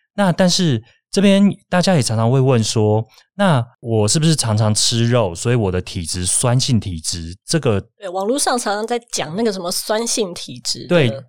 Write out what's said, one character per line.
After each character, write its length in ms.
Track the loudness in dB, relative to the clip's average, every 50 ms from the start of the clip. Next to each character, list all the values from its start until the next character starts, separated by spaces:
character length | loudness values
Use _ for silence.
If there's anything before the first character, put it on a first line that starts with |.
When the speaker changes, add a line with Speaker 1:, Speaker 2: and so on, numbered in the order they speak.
| _ _ _
Speaker 1:
那 160 | 0 0 0
但 180 | 2 2 2 2
是 340 | 2 2 2 0 0 0 -4 -8 _ _ _ _
这 100 | -2 2
边 340 | 4 4 6 6 4 4 2 0 _ _
大 100 | -2 0
家 140 | 2 2 2
也 80 | 2
常 160 | 2 0 0 0
常 140 | 2 2
会 80 | 2 4
问 240 | 4 4 2 2 0
说， 420 | 0 0 0 2 2 2 0 -2 -4 _ -20 _ _ _
那 280 | 0 2 2 2 2 0 -2 -8 _
我 280 | -6 -2 0 2 2 2
是 100 | 2 2
不 80 | 2
是 100 | 2 2
常 220 | 2 0 0 0 2
常 160 | 2 2 2
吃 340 | 0 0 0 0 0 2 2
肉， 280 | 2 2 2 0 -2
所 160 | -4 -2 0
以 40 | 0
我 160 | 2 0 0
的 80 | 0 -2
体 240 | -4 -6 -8 -8 -6
质， 220 | -6 -6 -4 -4
酸 340 | -2 -2 0 0 2 2 2
性 200 | 2 2 0 0
体 200 | 0 -2 -6 -8
质， 360 | -8 -8 -8 -8 -10 -12 -14 -16 _
这 140 | -4 -4 0
个 200 | 0 0 0 0 -2 -6 _
Speaker 2:
对， 140 | _ -12 -8
网 160 | -6 -4 -2
络 140 | -2 -2 -2
上 180 | 0 -2 -2 -2
常 160 | -2 -4 -4
常 140 | -4 -4 -4
在 120 | -6 -6 -6 _
讲 240 | -8 -8 -6 -6 -4
那 80 | -2 -2
个 100 | -2 -2
什 60 | -4
么 120 | -6 -6
酸 340 | -6 -6 -4 -4 -2 -2 -2 -2
性 260 | -2 -2 -4 -4 -6
体 260 | -10 -14 -14 -16 -10
质 260 | -8 -8 -8 -8 -4 0
的。 0 |
Speaker 1:
对， 240 | 2 2 2 2 0 -4 -10